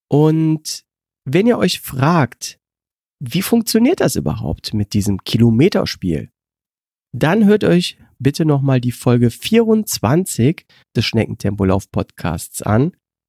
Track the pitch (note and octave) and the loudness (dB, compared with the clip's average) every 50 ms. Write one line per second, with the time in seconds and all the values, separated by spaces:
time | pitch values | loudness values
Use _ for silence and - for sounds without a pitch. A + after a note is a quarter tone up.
0 | _ - - D3 D3+ D#3 D#3 D#3+ D#3+ D#3 D#3 D#3 - - - - - _ _ _ | _ -2 0 2 4 4 2 2 2 0 0 -2 -4 -8 -14 -14 -16 _ _ _
1 | _ _ _ _ _ C3+ C3+ F3+ G#3 B3 A#3 - - F3+ - - - - - B2+ | _ _ _ _ _ -2 0 2 2 2 2 2 0 -2 -2 -4 -8 -10 -4 0
2 | C3 D3+ F3+ E3 C3 - - - - - - _ _ _ _ _ _ _ _ _ | 0 2 2 2 2 0 -4 -8 -16 -16 -16 _ _ _ _ _ _ _ _ _
3 | _ _ _ _ D3 A#2 - E3+ F#3+ - A#3 A#3 A3+ - - A3 A#3 C#4 F#4+ - | _ _ _ _ -10 -6 -4 -4 0 0 0 0 0 0 0 2 2 2 2 0
4 | - - - - C#2 - - - - C#2+ D#2 - - - - G#2 G2+ - - G#2 | 0 -2 -2 -2 -4 -4 -4 -4 -6 -6 -6 -8 -8 -6 -4 -4 -4 -2 -2 -2
5 | F#2+ G#2 G2 F2+ - - - A2 A#2 A#2 A2+ A2+ D3+ G#3 - - - - - - | -2 -2 -2 -4 -4 -2 0 2 4 4 4 4 2 2 2 0 -2 -4 -6 -6
6 | - F#2 D#2+ C#2 A1+ - _ _ _ _ _ _ _ _ _ _ _ _ _ _ | -4 -4 -4 -4 -6 -10 _ _ _ _ _ _ _ _ _ _ _ _ _ _
7 | _ _ - A#2 B2+ D3+ F3+ A3+ G#3+ G3 G#3 G#3 - - E3+ F3 F3 - - _ | _ _ -6 -2 0 0 2 4 4 4 4 4 2 2 2 2 0 -2 -8 _
8 | _ _ _ - - - D3+ - E3 D#3 D3 C#3 C#3 C#3 C3 B2+ A#2+ B2 A#2+ - | _ _ _ -4 -2 -2 0 0 0 0 2 2 2 0 0 0 0 -2 -6 -2
9 | - C3 A#2+ A#2+ A#2+ A#2 - - - - A3 A3+ A#3 A3 A3 A3 G#3+ - - - | 0 0 2 4 2 0 0 -4 -4 0 2 2 4 4 2 0 0 -4 -6 -4
10 | - G#2+ C#3+ F3 F#3+ - - - A2+ C#3 F3+ - - _ _ _ _ _ - B2+ | -2 0 0 0 0 -2 -2 0 0 0 0 -2 -8 _ _ _ _ _ -4 -4
11 | A2+ - - A#2 - - A2+ - - G2+ G2 G#2+ G2 F#2+ G2 G2 - - - G#2 | -2 0 0 -2 -2 -2 -4 -6 -6 -4 -2 0 0 0 0 0 -2 -4 -6 -6
12 | E2+ - _ - - E2+ D#2+ - - - - - - - G#2 A2+ C#3 F3+ - _ | -6 -6 _ -8 -6 -6 -6 -6 -8 -12 -14 -8 -4 0 0 0 0 0 -4 _
13 | _ _ _ _ _ | _ _ _ _ _